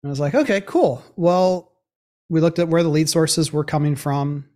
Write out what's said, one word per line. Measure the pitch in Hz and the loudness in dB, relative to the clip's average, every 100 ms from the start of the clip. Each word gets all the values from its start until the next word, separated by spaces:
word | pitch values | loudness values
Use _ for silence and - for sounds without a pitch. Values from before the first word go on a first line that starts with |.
And | 143 | -8
I | |
was | 139 | -4
like, | 143 254 | 0 0
"Okay, | 277 202 | 0 -2
cool." | 196 339 196 120 - - | 0 0 0 0 -12 -2
Well, | 170 180 185 180 - _ _ _ _ _ _ | 2 2 2 0 -8 _ _ _ _ _ _
we | 160 | 2
looked | 165 165 | 2 2
at | 170 | 0
where | 165 | 2
the | 165 | 2
lead | 151 160 | 2 2
sources | 170 160 - 151 | 0 0 0 -2
were | 151 | -2
coming | 147 156 147 139 | -2 0 0 -2
from | 143 143 143 143 139 | -2 -2 -2 -6 -12